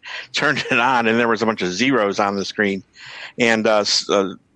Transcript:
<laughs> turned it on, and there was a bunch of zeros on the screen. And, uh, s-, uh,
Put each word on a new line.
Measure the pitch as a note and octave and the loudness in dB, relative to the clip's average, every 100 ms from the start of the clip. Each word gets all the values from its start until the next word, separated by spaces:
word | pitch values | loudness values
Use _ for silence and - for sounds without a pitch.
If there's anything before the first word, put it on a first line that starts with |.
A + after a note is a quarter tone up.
| - - | -10 -14
<laughs> | - | -8
turned | - D3 B2 - | -2 0 -2 -2
it | B2+ | 0
on, | B2 B2+ A2+ | 2 2 2
and | A2+ | 2
there | A#2 | 2
was | G#2+ | 2
a | A2+ | 0
bunch | A2 | 0
of | F#2 | -2
zeros | F2+ C3 B2 G2+ F#2+ | -2 0 2 0 0
on | G2+ G2+ | 0 -2
the | F#2 | -4
screen. | - G2+ G2 - - - - - - | -2 0 -2 -8 -20 -20 -18 -14 0
And, | A#2 A2 A2 | 2 2 4
uh, | G#2+ | 2
s-, | G#2 - - | 2 -2 0
uh, | G2 F#2+ - _ | 0 0 -6 _